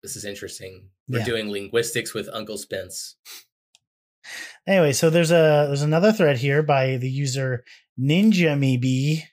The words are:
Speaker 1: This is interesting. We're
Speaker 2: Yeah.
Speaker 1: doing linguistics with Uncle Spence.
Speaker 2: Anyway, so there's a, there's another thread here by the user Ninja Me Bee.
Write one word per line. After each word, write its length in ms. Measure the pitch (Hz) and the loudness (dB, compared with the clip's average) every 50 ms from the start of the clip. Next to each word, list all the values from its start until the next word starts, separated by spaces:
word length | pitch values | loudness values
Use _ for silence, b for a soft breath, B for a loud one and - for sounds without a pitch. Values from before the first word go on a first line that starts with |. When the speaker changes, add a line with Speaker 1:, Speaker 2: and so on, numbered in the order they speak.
Speaker 1:
This 140 | - 98 - | -14 -14 -14
is 80 | 104 98 | -12 -10
interesting. 640 | 101 101 - 101 92 - - 92 95 95 92 - - _ _ _ - | -12 -12 -12 -14 -14 -14 -14 -16 -18 -18 -20 -20 -20 _ _ _ -6
We're 100 | 127 117 | -4 -4
Speaker 2:
Yeah. 40 | 107 | -2
Speaker 1:
doing 260 | 120 117 110 107 104 | -2 -4 -4 -4 -6
linguistics 640 | 104 101 101 98 - 117 113 - - 120 113 - - | -6 -8 -8 -2 -2 -2 -2 0 -4 -6 -6 -6 -8
with 140 | 110 98 - | -8 -8 -8
Uncle 260 | - 113 107 107 107 101 | -10 -12 -10 -10 -12 -12
Spence. 580 | - _ 107 95 92 90 - - - - - _ _ B B B B B _ _ _ _ _ _ _ _ _ _ _ _ _ _ B B B B B B B B _ | -10 _ -10 -10 -10 -10 -14 -14 -14 -16 -18 _ _ B B B B B _ _ _ _ _ _ _ _ _ _ _ _ _ _ B B B B B B B B _
Speaker 2:
Anyway, 260 | - 196 190 165 147 | 0 2 4 4 4
so 180 | 139 - - 165 | 2 2 2 2
there's 200 | 160 175 170 156 | 4 4 4 4
a, 340 | 170 170 160 156 151 147 147 143 | 4 4 6 6 4 4 2 2
there's 140 | 143 139 | 0 0
another 300 | 147 151 156 165 185 214 | 0 2 2 4 4 2
thread 260 | 220 214 185 147 139 123 | 4 4 2 2 2 2
here 240 | 131 143 139 147 | 0 0 0 0
by 340 | 156 147 143 135 131 131 131 | 2 2 2 2 2 0 -2
the 140 | 127 123 131 | -2 -4 -4
user 540 | 131 139 143 135 123 139 135 131 127 120 b b b b b b _ - | -4 -4 -4 -4 -4 -4 -4 -4 -6 -6 b b b b b b _ -4
Ninja 600 | 127 139 156 180 208 220 208 180 175 156 147 143 | 0 2 2 4 4 4 4 4 4 2 2 2
Me 180 | 139 135 131 | 2 2 2
Bee. 480 | 123 123 131 131 127 135 147 156 160 156 - | 2 0 0 0 0 0 0 -2 -2 -6 -12